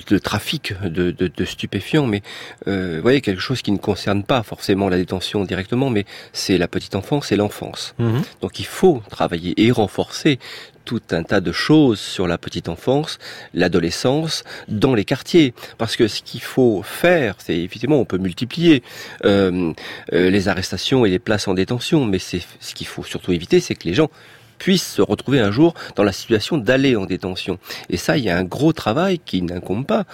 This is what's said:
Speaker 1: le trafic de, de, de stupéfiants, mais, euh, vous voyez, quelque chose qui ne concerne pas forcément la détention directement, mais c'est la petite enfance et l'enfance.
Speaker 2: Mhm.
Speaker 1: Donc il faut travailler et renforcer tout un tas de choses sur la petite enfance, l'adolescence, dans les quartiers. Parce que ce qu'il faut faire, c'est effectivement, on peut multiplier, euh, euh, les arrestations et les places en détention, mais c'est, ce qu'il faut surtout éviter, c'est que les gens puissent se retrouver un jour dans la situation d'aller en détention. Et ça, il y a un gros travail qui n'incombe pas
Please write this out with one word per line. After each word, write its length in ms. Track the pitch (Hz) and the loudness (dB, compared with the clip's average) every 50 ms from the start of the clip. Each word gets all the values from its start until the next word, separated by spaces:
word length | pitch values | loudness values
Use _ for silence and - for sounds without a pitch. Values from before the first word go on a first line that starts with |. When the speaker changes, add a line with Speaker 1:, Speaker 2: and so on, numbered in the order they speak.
| - - | 2 2
Speaker 1:
le 100 | 104 92 | 2 2
trafic 540 | - - - 107 - - - 147 - - 101 92 | 2 0 -4 -2 -2 -4 -6 -6 -6 -8 -8 -6
de, 280 | 101 90 80 92 87 87 | -6 -4 -2 0 -2 -2
de, 180 | - - 92 85 - | 0 -2 -4 -4 -2
de 100 | - 92 | -4 -6
stupéfiants, 600 | - - - - - - 101 - - - 156 143 | -6 -6 -10 -8 -6 -6 -6 -4 0 0 2 2
mais, 160 | 117 101 101 - - - - - - - - - - | 2 0 -2 -4 -8 -16 -16 -16 -18 -18 -8 -4 -2
euh, 280 | 98 95 92 90 80 | -2 -2 -2 -4 -4
vous 60 | 80 | 0
voyez, 200 | 82 117 135 139 | 2 4 4 4
quelque 180 | - 107 95 90 | 2 0 -2 -2
chose 140 | - - 131 - | -4 -4 -4 -4
qui 100 | - 107 | -2 -2
ne 60 | 101 92 | -2 0
concerne 440 | - - 95 - - 110 98 101 | 0 -2 -4 -2 -2 -2 -2 -2
pas 200 | 98 - 143 123 | 0 0 0 0
forcément 460 | 107 - - - - - 101 95 98 98 | 0 -4 -10 -6 0 0 2 2 4 2
la 80 | 90 | 2
détention 480 | 92 90 - 98 92 - - - 104 95 | 0 0 0 -4 -6 -4 -4 -2 -2 -2
directement, 460 | 87 95 90 95 - 120 127 139 135 | -2 -2 -4 -4 -2 -2 0 0 0
mais 160 | 117 101 101 - - - - - | 0 -2 -2 -4 -12 -20 -20 -12
c'est 260 | - - - - 95 87 | -10 -6 0 2 2 2
la 100 | 87 - | 2 0
petite 260 | - 92 - - - | -2 -6 -6 -4 -6
enfance 380 | 98 - - 151 143 - - | -6 -2 -2 -2 -2 0 0
et 40 | 107 | 0
l'enfance. 580 | 98 104 104 - - - - - - - - - - | 0 0 0 -2 -8 -12 -12 -10 -12 -12 -10 -4 -2
Speaker 2:
Mhm. 240 | 120 113 113 135 214 - - _ | 0 0 0 0 -4 -6 -8 _
Speaker 1:
Donc 180 | - 95 - - | -8 -8 -6 -8
il 80 | 101 | -10
faut 340 | - - - - 190 156 117 104 - | -10 -2 4 4 4 4 4 -4 -10
travailler 440 | - - 82 - 87 82 87 90 - - 107 | -4 -4 -2 -2 -2 -4 -4 -2 2 4 4
et 60 | 117 | 4
renforcer 720 | 123 117 104 92 - - 90 - - - - 160 139 - - - - - - - _ _ _ | 4 4 0 0 0 -4 -4 -4 -6 -2 0 0 0 0 -4 -14 -16 -18 -18 -20 _ _ _
tout 160 | - 123 107 - - | -6 -6 -6 -4 -2
un 100 | 95 82 | -4 -4
tas 180 | 85 - 110 101 | 0 0 0 0
de 120 | 87 85 | 0 0
choses 480 | 87 - - - 151 156 147 127 107 - | -4 -4 2 4 6 6 6 6 4 0
sur 260 | - - - - 92 | -4 -8 -6 -4 -2
la 100 | 87 85 | -2 -2
petite 320 | - - - - 90 - - | -2 -4 -8 -8 -6 -6 -6
enfance, 500 | 85 - - 127 131 147 156 - - - - - - - - - - | -8 -4 0 0 0 0 0 -4 -8 -12 -14 -16 -16 -16 -18 -8 -2
l'adolescence, 880 | 80 90 90 85 90 82 85 - - - 127 135 151 160 156 - - - - - - - - | 0 0 2 2 2 0 0 -2 0 0 0 2 2 -2 -2 -6 -8 -8 -12 -18 -18 -10 -6
dans 260 | 107 104 127 131 131 | 0 2 2 4 4
les 100 | 107 95 | 2 2
quartiers. 500 | - 139 - - - - 175 151 127 - - - - - - | 0 -4 -4 -4 4 4 6 6 4 0 -6 -16 -20 -8 -6
Parce 160 | 113 110 - | -4 -4 2
que 140 | - 123 101 | 2 2 2
ce 120 | - - | 2 -6
qu'il 220 | - - - 120 | -10 -10 -12 -12
faut 400 | - - - 135 127 120 107 90 | -12 -2 2 4 4 4 4 2
faire, 540 | - - - - - 175 180 165 131 104 90 - | -4 -8 -4 0 2 4 4 4 2 0 -2 -6
c'est 200 | - - 80 85 | -4 -2 -2 -2
effectivement, 380 | 85 92 - - - 131 156 | -2 -4 -6 -6 0 2 2
on 80 | 135 104 | 2 2
peut 140 | - - 90 | 0 -2 -2
multiplier, 640 | 95 92 85 - 127 120 - 170 170 175 151 123 - - - - - - - - - | -2 -2 -2 -4 -6 -6 -2 2 6 6 6 4 2 -6 -16 -16 -16 -16 -12 0 2
euh, 480 | 107 101 98 98 92 90 90 90 80 76 - - - - - - - | 4 6 6 4 4 2 0 0 -2 -2 -6 -10 -14 -14 -14 -8 -2
euh, 180 | - 82 90 92 | 2 4 4 4
les 180 | 95 104 87 101 | 4 4 2 0
arrestations 580 | 87 90 92 - 95 92 - - 135 131 120 | -2 -2 -4 -6 -6 -6 -2 2 4 4 4
et 40 | 98 | 4
les 100 | 90 90 | 2 0
places 260 | - - 110 104 - | 0 0 -2 0 0
en 80 | 104 92 | -2 0
détention, 500 | 92 95 - 123 123 - - 175 156 131 | 0 0 -2 -2 -4 0 2 2 2 2
mais 140 | 107 95 92 | 2 0 -2
c'est, 240 | - - - 87 - - - - | -2 -4 -8 -8 -8 -10 -18 -16
ce 160 | - - - | -16 -16 -12
qu'il 140 | - 80 - | -12 -12 -12
faut 160 | - - - | -10 -12 -12
surtout 280 | - - - - - | -10 -10 -8 -2 -2
éviter, 280 | 90 - 160 - 180 180 | -2 -2 0 2 2 2
c'est 160 | - - 107 | 2 0 -6
que 100 | - - | -4 -4
les 80 | - 90 | -2 2
gens 160 | 131 160 147 - - - - - - - - _ | 2 2 2 0 -12 -20 -20 -20 -20 -20 -20 _
puissent 380 | _ - 180 196 175 - - - | _ 0 2 2 2 0 -2 0
se 80 | - | 0
retrouver 380 | 98 - 104 - - - 135 135 | 2 2 2 -2 0 0 2 2
un 100 | 107 98 | 2 2
jour 240 | 101 127 160 170 165 - - - - | 4 4 4 4 4 0 -12 -8 0
dans 80 | - 104 | 2 2
la 80 | 101 | 2
situation 460 | 92 - - - 113 104 - - 180 147 | 2 -2 0 0 0 0 2 0 -2 0
d'aller 360 | 104 120 127 131 139 139 120 | 2 2 2 4 4 4 2
en 120 | 104 95 | 2 0
détention. 520 | 85 92 87 - 92 92 - - - 90 98 - - - - - - | -2 -4 -4 -4 -6 -6 -6 -4 -6 -6 -6 -8 -14 -14 -14 -6 -6
Et 60 | - | -4
ça, 200 | 95 - - 160 | -2 0 0 0
il 80 | 156 117 | 0 0
y 60 | 98 | 0
a 80 | 85 90 | 0 0
un 60 | 92 | 0
gros 280 | 87 - - 139 165 | -2 -2 0 2 2
travail 460 | 156 - - 107 110 147 180 196 185 170 | 2 0 -2 -2 0 0 0 0 0 -4
qui 240 | - - - 92 | -4 -4 -4 -2
n'incombe 420 | 90 82 87 90 - - 95 113 139 | -2 -2 -6 -8 -4 -4 -4 -4 -2
pas 200 | - 214 226 - - | 0 0 -2 -2 -4